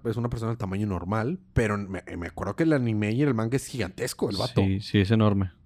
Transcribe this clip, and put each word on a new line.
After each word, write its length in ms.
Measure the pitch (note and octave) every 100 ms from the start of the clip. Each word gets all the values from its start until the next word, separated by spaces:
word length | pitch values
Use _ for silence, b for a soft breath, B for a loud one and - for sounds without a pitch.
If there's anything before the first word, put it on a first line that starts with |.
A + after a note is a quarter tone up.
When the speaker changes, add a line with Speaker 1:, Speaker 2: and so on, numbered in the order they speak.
| A#2
Speaker 1:
es 100 | A2+
una 120 | A#2
persona 220 | A#2+ A2+
de 60 | A#2
tamaño 300 | G2 F#2+ G#2
normal, 520 | F2+ F2+ A2 A#2 F#3 -
pero 240 | - A2 G#2
me, 240 | G2 F#2 - F2
me 100 | E2
acuerdo 280 | - F#2 -
que 80 |
el 100 | D#3+
anime 380 | D3 A#2+ G#2+ G#2
y 100 | A#2
el 120 | D3
manga 220 | A2+ A2+ C3+
es 100 | -
gigantesco, 640 | B2+ F#2+ - B2 - A#2+
el 80 | G2
vato. 240 | G#2+ -
Speaker 2:
Sí, 180 | G2 F#2+
sí, 200 | - G#2+
es 120 | F#2+
enorme. 400 | A2 G#2+ G2 F#2 -